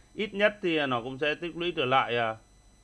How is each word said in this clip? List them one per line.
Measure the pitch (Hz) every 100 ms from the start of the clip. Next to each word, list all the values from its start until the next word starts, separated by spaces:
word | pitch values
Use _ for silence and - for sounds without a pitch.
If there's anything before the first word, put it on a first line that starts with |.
| -
Ít | - 214
nhất | 196 208 208
thì, | 180 160
à, | 139
nó | 120
cũng | 120 131
sẽ | 151
tích | 147 170 160
lũy | 170 160
trở |
lại, | 127 131 110 120
à, | 113 110 - - - -